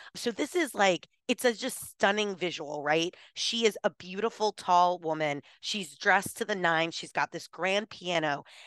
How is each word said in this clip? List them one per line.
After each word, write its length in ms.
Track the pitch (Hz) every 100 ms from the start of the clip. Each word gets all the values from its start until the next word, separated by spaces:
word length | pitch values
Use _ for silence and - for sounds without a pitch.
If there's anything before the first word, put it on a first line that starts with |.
| - -
So 160 | 240
this 240 | 208 285 359
is, 180 | 285
like, 360 | - 196 175 - _ -
it's 160 | 247
a 80 | 247
just 380 | 220 247 - -
stunning 480 | - 202 208 208 185
visual, 440 | 175 151 147 151
right? 300 | 147 160 170 - -
She 320 | - - 233 226
is 120 | -
a 60 | 202
beautiful, 640 | - 180 190 226 - 214
tall 440 | - - 175 180 180
woman. 420 | 160 156 156 143 - _
She's 380 | - 214 160 -
dressed 400 | 208 190 190 -
to 80 | 214
the 100 | 202
nines. 400 | 175 160 165 -
She's 160 | 165
got 220 | - 143
this 160 | 170 -
grand 400 | - 180 196 220
piano. 560 | - 180 170 156 143 - -